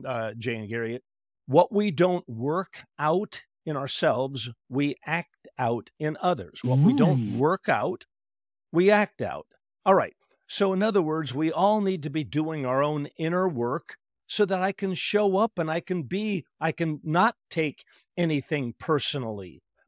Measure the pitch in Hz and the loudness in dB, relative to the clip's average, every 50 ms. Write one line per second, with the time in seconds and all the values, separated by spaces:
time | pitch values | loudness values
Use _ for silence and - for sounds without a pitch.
0 | 131 131 123 117 113 110 107 117 110 123 117 113 107 101 113 117 117 113 - - | -8 -6 -4 -4 -4 -6 -6 -6 -6 -6 -4 -4 -6 -6 -4 -4 -4 -4 -6 -8
1 | - _ _ _ _ _ _ _ _ - 131 160 - - 208 202 208 208 156 123 | -10 _ _ _ _ _ _ _ _ 4 4 4 4 6 2 0 0 0 2 2
2 | 170 180 180 175 - - 117 110 123 143 160 185 190 - - - - _ _ - | 2 2 2 0 -4 -8 -10 -6 -4 -4 -2 -4 -4 -6 -12 -20 -20 _ _ -4
3 | 147 151 165 185 214 - - - - _ _ _ _ 160 151 135 139 135 - - | 0 0 2 0 0 -4 -8 -14 -18 _ _ _ _ -8 -6 -6 -6 -4 -4 0
4 | 180 156 - 120 135 135 139 123 107 123 117 - _ _ 120 135 147 143 - - | 2 2 2 2 0 -2 -4 -6 -8 -10 -12 -16 _ _ -2 0 0 0 -2 -4
5 | _ 143 160 170 - - _ _ _ - - - 127 117 120 113 - - _ _ | _ -6 -4 -4 -6 -8 _ _ _ -18 -6 -4 -2 0 0 -2 -4 -10 _ _
6 | 151 151 156 - - 180 175 120 90 82 - - - 127 127 135 147 202 277 277 | -4 -4 -4 -2 0 0 0 -2 -4 -10 -14 -6 -2 0 4 6 6 6 6 6
7 | 233 165 143 127 113 101 98 117 139 156 185 - - - 139 104 117 165 196 - | 4 4 4 2 0 -2 -2 0 2 2 0 0 0 0 0 0 0 -2 -4 -6
8 | - - _ _ _ _ _ _ _ _ _ _ _ _ - 165 185 196 208 208 | -10 -18 _ _ _ _ _ _ _ _ _ _ _ _ 0 2 4 6 6 4
9 | 208 - - - 123 85 65 73 - - _ _ _ _ _ _ _ 190 196 175 | 4 0 -2 -6 -6 -6 -6 -8 -10 -14 _ _ _ _ _ _ _ 4 4 4
10 | 113 82 - _ _ _ _ _ _ - - - 202 196 190 185 208 226 196 196 | 4 0 -4 _ _ _ _ _ _ -12 -2 0 0 2 2 2 0 2 2 2
11 | 165 156 156 160 156 123 120 139 160 160 156 165 185 202 214 214 202 190 190 170 | 2 2 0 -2 -4 -4 -4 -2 -2 -2 0 2 2 2 2 2 2 0 -2 -2
12 | 139 151 139 160 147 98 - 147 156 160 160 151 135 123 127 135 143 147 151 147 | -4 -4 -4 -4 -4 -2 -2 -2 -2 -2 -4 -4 -2 0 0 2 2 0 0 -2
13 | 143 - - - 160 160 175 180 185 185 156 117 117 120 131 170 - - - - | -4 -6 -6 -4 -4 -2 0 0 0 0 0 -2 -2 -2 -2 -4 -6 -10 -18 -20
14 | _ _ _ _ _ - - - 208 175 190 180 185 202 196 - 202 190 180 - | _ _ _ _ _ -10 0 0 0 2 2 0 0 -2 -2 -2 -4 -4 -4 -4
15 | - - - 208 208 196 185 190 220 226 - - 160 160 160 175 - - 185 175 | -4 0 2 2 2 4 4 2 2 0 0 -2 -4 -2 -2 -4 -4 -4 -4 -4
16 | 143 117 175 196 214 214 202 165 - - _ _ 151 165 156 - 170 160 156 139 | -4 -4 -4 -2 -2 -2 -2 -4 -6 -8 _ _ -2 -2 -2 0 -2 -2 -2 -4
17 | - 165 156 175 202 240 - - _ _ - 170 160 147 - - - _ _ _ | -4 0 2 4 4 2 2 -2 _ _ -2 -2 -2 -2 -4 -6 -16 _ _ _
18 | _ _ _ - 175 165 156 143 - - 160 147 131 120 - - - - 156 139 | _ _ _ -2 0 0 0 0 -2 -2 -4 -2 -2 -4 -6 -8 -2 -2 0 0
19 | - - - 143 123 113 107 101 95 90 69 - _ _ _ _ _ | 0 -2 -4 -4 -6 -6 -6 -8 -10 -12 -14 -18 _ _ _ _ _